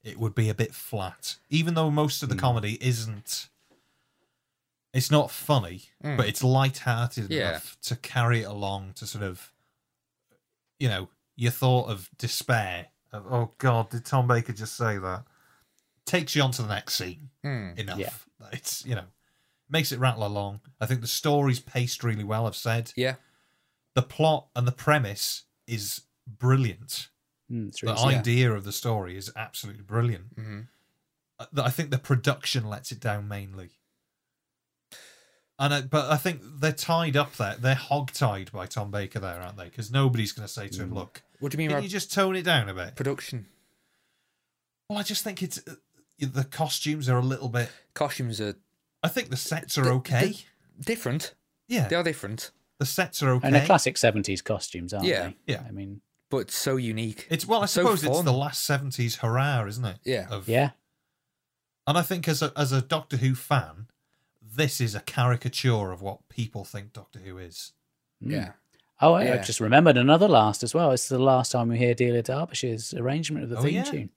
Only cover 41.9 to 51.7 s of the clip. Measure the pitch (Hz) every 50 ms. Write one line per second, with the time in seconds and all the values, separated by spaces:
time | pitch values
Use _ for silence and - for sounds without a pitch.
41.9 | 190 202 - - - 196 196 190 190 185 170 180 170 139 110 98 92 92 87 95
42.9 | - - 127 139 139 - - - - 120 101 - _ _ _ _ _ _ _ _
43.9 | _ _ _ _ _ _ _ _ _ _ _ _ _ _ _ _ _ _ _ _
44.9 | 208 208 202 - 208 196 - 220 190 180 190 175 - - - - 127 - _ _
45.9 | _ _ _ _ _ _ 143 135 131 139 131 - - - 160 147 - - - 151
46.9 | 151 156 143 127 127 123 123 131 135 - 135 127 113 120 120 117 - - _ _
47.9 | _ - 151 143 - - 131 117 110 104 107 104 101 _ _ _ _ _ _ _
48.9 | _ _ - 165 - 262 240 - 131 131 - - 160 160 - - - - 131 127
49.9 | 127 131 127 - 135 120 127 196 214 - - _ _ _ _ _ _ - 135 -
50.9 | 233 226 - 123 123 156 - - - _ _ _ _ _ _ _